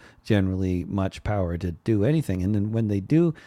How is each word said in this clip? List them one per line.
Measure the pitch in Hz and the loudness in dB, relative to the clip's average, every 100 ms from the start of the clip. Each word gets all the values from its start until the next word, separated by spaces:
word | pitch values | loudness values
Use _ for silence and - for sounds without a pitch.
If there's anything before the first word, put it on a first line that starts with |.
| - _ | -20 _
generally | - 104 95 92 95 90 | 0 2 2 0 0 -2
much | - 101 95 - | -2 -4 -4 -4
power | - 104 87 85 | -4 -2 -2 -2
to | 90 | -6
do | 82 - 104 | -4 0 2
anything. | 113 160 - 92 | 2 0 0 -2
And | 92 | 0
then | 104 107 | 0 0
when | 113 110 | -2 0
they | 101 | -2
do, | 98 156 170 - | 2 2 2 -2